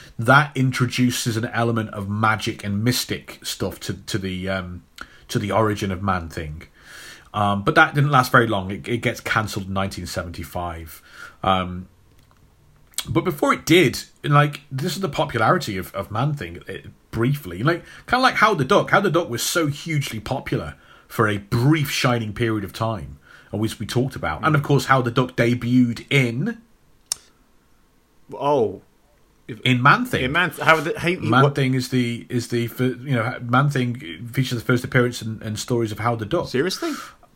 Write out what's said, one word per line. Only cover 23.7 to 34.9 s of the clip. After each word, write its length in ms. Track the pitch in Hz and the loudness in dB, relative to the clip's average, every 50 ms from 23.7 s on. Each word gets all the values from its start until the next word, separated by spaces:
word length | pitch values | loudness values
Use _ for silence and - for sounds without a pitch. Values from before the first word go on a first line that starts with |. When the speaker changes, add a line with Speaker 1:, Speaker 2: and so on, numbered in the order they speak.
| - - | -2 -6
Speaker 1:
we 60 | 104 | -8
talked 300 | - - 120 127 131 - | -2 0 0 0 0 -4
about. 260 | 76 82 78 78 - - | -4 -6 -4 -4 -2 0
And, 100 | 156 151 | 2 2
of 80 | 143 | 2
course, 240 | 147 - 143 127 - | 4 2 2 2 4
Howard 180 | - 135 131 120 | 4 2 2 2
the 60 | 120 | 2
Duck 260 | 117 135 123 127 - | 0 0 0 0 0
debuted 720 | - 120 120 123 110 117 120 127 127 123 117 110 - - - | 0 2 2 2 0 0 2 4 4 4 4 0 -4 -4 0
in 540 | 139 139 127 117 113 131 180 233 233 - - _ _ _ _ _ _ _ _ _ - - _ _ _ _ _ _ _ _ _ _ _ _ _ _ _ _ _ _ _ _ _ - | 2 2 2 2 0 -2 -4 -4 -4 -8 -14 _ _ _ _ _ _ _ _ _ -10 -10 _ _ _ _ _ _ _ _ _ _ _ _ _ _ _ _ _ _ _ _ _ -18
Speaker 2:
Oh. 500 | 135 - 135 143 147 135 110 98 95 110 - _ _ _ _ _ _ _ _ _ _ _ _ | -10 -4 0 2 2 2 2 0 -2 -8 -16 _ _ _ _ _ _ _ _ _ _ _ _
If 140 | - 113 - | -14 -14 -2
Speaker 1:
in 220 | - 123 127 123 | 2 2 2 6
Man-Thing. 420 | 123 147 185 240 240 - - - 131 | 6 6 6 6 2 -2 -2 -2 0
Speaker 2:
In 80 | 127 | 0
Man-, 180 | 151 175 180 160 | 0 0 0 0
Howard 340 | - - - 151 160 156 147 | -2 2 4 6 6 6 4
the, 140 | 165 156 - | -2 -4 -2
hey, 160 | - 175 180 | 0 -2 -2
Speaker 1:
Man-Thing 560 | - 107 110 120 131 143 143 143 143 135 131 | 0 0 2 4 6 6 4 4 2 0 2
Speaker 2:
what 40 | 131 131 | 2 0
Speaker 1:
is 120 | 127 - | 0 0
the, 360 | 131 127 120 120 117 107 - - | 0 0 0 0 -2 -6 -8 -4
is 180 | 127 120 113 - | -4 -4 -2 -2
the 180 | 120 120 120 117 | -2 -2 -2 -2
fir-, 280 | - - 127 127 120 117 | -2 0 0 0 0 -4
you 120 | 127 147 127 | -2 0 0
know, 240 | 117 110 123 - - | 0 0 -2 -4 -6
Man-Thing 840 | 123 117 123 127 147 147 143 131 123 120 117 123 87 85 78 80 120 117 | -2 2 2 4 4 4 2 0 -2 -2 -4 -6 -10 -12 -12 -12 -12 -4
features 260 | - 135 123 - 123 113 | -2 -2 -2 -2 -4 -4
the 60 | - | 0
first 200 | - 127 123 - | 0 0 0 0
appearance 360 | - | 0